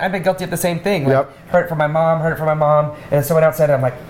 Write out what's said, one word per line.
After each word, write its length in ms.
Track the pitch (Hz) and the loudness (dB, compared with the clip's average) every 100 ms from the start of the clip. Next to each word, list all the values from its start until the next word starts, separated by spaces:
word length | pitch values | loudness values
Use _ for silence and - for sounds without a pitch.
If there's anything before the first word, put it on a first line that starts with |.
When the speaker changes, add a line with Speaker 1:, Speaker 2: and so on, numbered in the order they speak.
Speaker 1:
I've 80 | 180 | 0
been 100 | 190 | -2
guilty 220 | 170 185 | -2 -2
of 80 | 180 | -4
the 60 | 165 | -4
same 200 | 180 165 | -2 -2
thing. 240 | 196 196 135 | -2 -2 2
Like, 80 | |
Speaker 2:
Yep. 160 | 135 139 - - | 0 0 -8 -2
Speaker 1:
heard 180 | 180 170 | -2 0
it 40 | |
from 100 | 160 | -2
my 80 | 151 | 0
mom, 320 | 156 165 160 | 2 2 0
heard 140 | 160 | -2
it 40 | 151 | -2
from 80 | 156 | -2
my 80 | |
mom, 380 | 156 147 151 151 | 0 4 4 2
and 40 | - - | -6 -2
then 140 | 147 | -2
someone 200 | 139 160 | 2 2
else 140 | 160 156 | 2 2
said 140 | 151 | 0
it, 20 | |
I'm 80 | 135 | 2
like 140 | 127 - | 0 -4